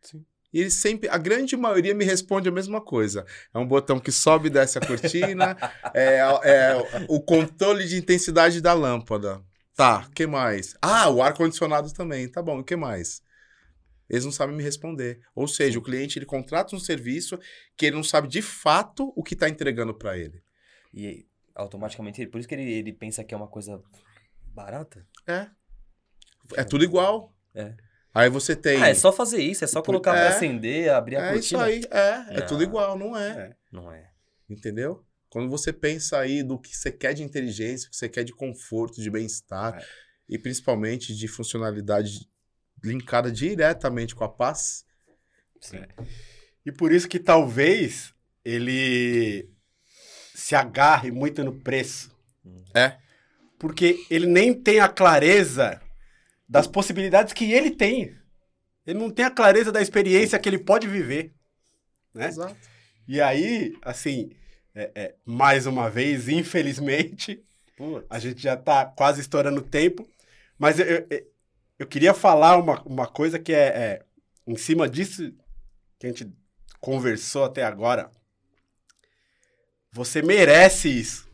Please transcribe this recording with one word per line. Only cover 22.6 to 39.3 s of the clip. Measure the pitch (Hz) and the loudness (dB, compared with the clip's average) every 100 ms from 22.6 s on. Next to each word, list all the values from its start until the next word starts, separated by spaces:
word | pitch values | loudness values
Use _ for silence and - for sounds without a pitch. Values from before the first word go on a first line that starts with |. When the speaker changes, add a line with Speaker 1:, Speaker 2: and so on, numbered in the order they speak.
| 131 | -8
Speaker 3:
ele | 110 107 | -8 -8
pensa | 107 110 110 | -12 -12 -12
que | 107 | -12
é | 107 | -14
uma | 104 | -14
coisa | 107 101 98 _ _ _ _ _ _ - | -16 -16 -16 _ _ _ _ _ _ -20
barata? | 107 101 123 156 - 90 _ - | -18 -16 -16 -16 -20 _ _ -10
Speaker 2:
É. | 175 202 _ _ - - _ _ _ _ _ _ - | -8 -8 _ _ -20 -20 _ _ _ _ _ _ -8
É | |
tudo | 123 143 175 | -4 0 2
igual. | 180 190 220 202 _ _ | 2 0 -2 -8 _ _
Speaker 3:
É. | 110 104 113 _ _ _ | -16 -16 -16 _ _ _
Speaker 2:
Aí | 110 123 | 4 4
você | 131 - 147 | 4 -4 -4
tem | 156 139 | 0 4
Speaker 3:
Ah, | 156 | 4
é | |
só | 135 - | 6 4
fazer | - 240 220 | 4 -2 -2
isso, | 147 196 | -4 -4
é | 151 | -4
só | - | -4
Speaker 2:
Por- | 156 | -2
Speaker 3:
colocar | 190 185 | 0 2
pra | 175 | 4
Speaker 2:
é. | 175 | 4
Speaker 3:
acender, | 190 170 120 110 147 165 | 2 -2 -4 -4 -2 2
abrir | 131 110 123 | 2 2 -4
a | 180 | -2
Speaker 2:
É | 208 | -4
isso | 220 254 | -2 -2
Speaker 3:
cortina. | 226 | 0
Speaker 2:
aí, | 226 233 | -2 -2
é. | - 202 233 233 202 | 0 2 0 -8 -8
É | |
Speaker 3:
Não. | 185 | -6
Speaker 2:
tudo | 147 | -2
igual, | 190 214 202 190 | -2 -2 -4 -4
não | 202 233 | -8 -8
é. | 202 | -8
Speaker 1:
É. | 226 98 120 _ | -10 -16 _ _
Speaker 3:
Não | 92 87 | -20 -18
é. | 80 87 _ _ _ _ | -20 _ _ _ _ _
Speaker 2:
Entendeu? | 104 110 107 131 185 _ _ _ | -14 -12 -8 -8 -10 _ _ _
Quando | - 131 | -10 -8
você | 143 151 | -6 -8
pensa | 156 147 156 156 147 | -6 -6 -6 -4 -4
aí | 131 143 | -2 -4
do | 131 127 | -4 -8
que | - - | -10 -10
você | 139 | -10
quer | 127 131 | -6 -6
de | 147 | -6
inteligência, | 143 147 123 101 110 127 - | -8 -8 -8 -8 -8 -8 -12
o | |
que | - | -12
você | 117 | -10
quer | - | -8
de | 120 | -10
conforto, | - 135 120 - 110 117 117 | -10 -14 -14 -10 -8 -8 -8
de | 107 | -8
bem-estar, | 107 110 | -6 -8